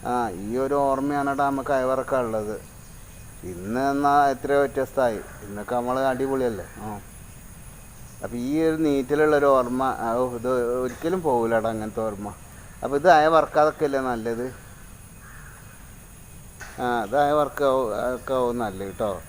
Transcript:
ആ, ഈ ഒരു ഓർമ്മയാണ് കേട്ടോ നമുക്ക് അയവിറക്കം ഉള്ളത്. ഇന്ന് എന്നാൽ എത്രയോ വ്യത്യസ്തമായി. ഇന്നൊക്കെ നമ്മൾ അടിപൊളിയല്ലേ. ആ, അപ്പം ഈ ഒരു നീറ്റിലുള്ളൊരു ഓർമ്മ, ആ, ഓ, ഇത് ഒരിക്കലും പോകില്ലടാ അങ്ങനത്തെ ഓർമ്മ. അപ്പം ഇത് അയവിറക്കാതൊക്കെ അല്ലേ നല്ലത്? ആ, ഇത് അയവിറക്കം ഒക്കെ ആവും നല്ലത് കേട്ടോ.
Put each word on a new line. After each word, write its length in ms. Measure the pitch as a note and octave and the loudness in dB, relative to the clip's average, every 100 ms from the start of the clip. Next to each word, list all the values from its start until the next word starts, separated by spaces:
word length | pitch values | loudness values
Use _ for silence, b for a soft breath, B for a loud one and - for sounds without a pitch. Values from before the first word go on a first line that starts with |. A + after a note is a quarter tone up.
| - | -2
ആ, 20 | B2 A#2 F2+ | -2 -2 -6
ഈ 60 | G2+ B2 C3+ | -4 -2 0
ഒരു 100 | C#3+ C#3 | 2 2
ഓർമ്മയാണ് 420 | C3+ C#3 C#3+ C#3+ | 2 0 -2 -2
കേട്ടോ 120 | C#3 C#3 | 0 0
നമുക്ക് 220 | C#3 C3 C3+ | 0 0 0
അയവിറക്കം 420 | B2+ C3 B2+ C3+ A#2+ | 2 0 0 0 0
ഉള്ളത്. 300 | A2 G#2+ G#2+ - - - - - - - - - | -2 -4 -8 -10 -20 -20 -18 -18 -18 -18 -14 -12
ഇന്ന് 300 | F2 F#2+ A#2+ C3+ | -10 -4 0 0
എന്നാൽ 280 | C#3 C#3+ C#3+ C#3+ | 2 4 6 6
എത്രയോ 300 | B2+ C#3 C#3+ | 2 2 2
വ്യത്യസ്തമായി. 560 | C#3 A#2 - - B2+ G#2 - - G2+ | 2 0 -2 2 2 0 -8 -14 -12
ഇന്നൊക്കെ 260 | G2+ G#2+ B2 | -10 -4 -2
നമ്മൾ 180 | A#2+ B2+ C3+ | 0 0 0
അടിപൊളിയല്ലേ. 540 | B2+ C3+ C3+ B2 G#2 E2+ - G#2 | 0 0 0 0 -2 -10 -12 -10
ആ, 20 | G#2 - - - - - - - - - - - - | -10 -12 -18 -18 -18 -18 -18 -18 -18 -18 -18 -18 -12
അപ്പം 160 | A2+ A#2+ B2 | -10 -6 -2
ഈ 60 | D3+ D#3+ | 2 2
ഒരു 100 | D#3+ D#3 | 2 2
നീറ്റിലുള്ളൊരു 600 | C#3 B2+ D3 D3+ D3 C#3+ C3+ | 2 2 4 6 6 6 6
ഓർമ്മ, 260 | B2 B2+ C3 - A#2 | 4 0 -2 0 -2
ആ, 20 | A#2 | 0
ഓ, 20 | B2+ A#2+ | 0 -2
ഇത് 120 | A#2+ B2+ A#2+ B2 B2+ | 0 0 0 0 -2
ഒരിക്കലും 340 | B2 E3 F#3 D#3+ | -4 -2 -2 2
പോകില്ലടാ 420 | B2 A2+ A2+ A2 | 2 4 2 2
അങ്ങനത്തെ 280 | A2 A2 A2 A2 | -2 -4 -4 -4
ഓർമ്മ. 200 | G2+ G#2 G2+ - B B B | -4 -10 -10 -18 B B B
അപ്പം 140 | C3 C#3+ | -2 2
ഇത് 80 | E3 D#3+ | 8 8
അയവിറക്കാതൊക്കെ 680 | D#3 D#3+ - D3+ D3+ D3 D3+ | 8 6 4 4 4 4 0
അല്ലേ 140 | C#3 C3 | 0 0
നല്ലത്? 380 | A#2+ A2+ A#2 B2 - - - - - - - - - - - - - - - - - - - - - - - | -2 -2 -4 -6 -8 -18 -18 -18 -18 -20 -20 -18 -18 -18 -18 -18 -18 -18 -18 -18 -20 -18 -18 -18 -16 -16 -6
ആ, 40 | B2 A#2+ G2+ | -2 0 0
ഇത് 100 | C3 | 2
അയവിറക്കം 500 | C#3+ D3+ C#3+ - C#3 C3 B2 G#2 B2 B2+ | 4 4 2 2 2 4 2 0 -2 -4
ഒക്കെ 180 | - C3 | -2 0
ആവും 220 | B2 A#2+ | 2 0
നല്ലത് 320 | A2 F#2+ G2 | -4 -4 -8
കേട്ടോ. 180 | F2+ A2 F2+ | -4 -4 -4